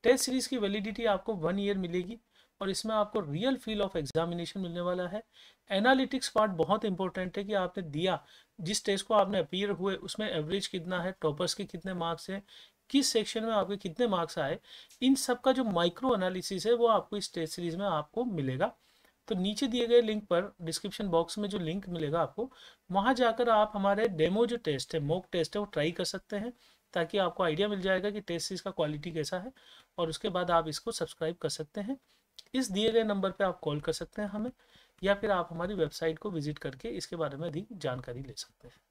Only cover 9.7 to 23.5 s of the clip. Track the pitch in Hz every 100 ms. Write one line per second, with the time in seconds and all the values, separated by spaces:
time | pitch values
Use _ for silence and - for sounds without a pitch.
9.7 | 170 190 190 - - 214 165 151 196 196
10.7 | 190 165 185 175 180 160 147 180 - 196
11.7 | 175 190 180 165 165 - 196 - - -
12.7 | _ _ 277 269 226 208 226 220 214 180
13.7 | 202 185 156 240 185 165 - 139 185 -
14.7 | - - - 254 269 - 247 269 254 233
15.7 | 170 175 - 262 226 185 185 - 190 208
16.7 | 240 233 208 - 208 190 - 160 - 175
17.7 | 165 202 160 147 - 247 175 135 131 208
18.7 | - _ _ _ _ - 196 190 208 269
19.7 | 240 233 240 226 214 - 170 196 - 165
20.7 | 160 202 - 202 165 165 - 208 196 160
21.7 | 190 196 170 151 165 151 - 254 - -
22.7 | _ _ 185 214 254 240 226 233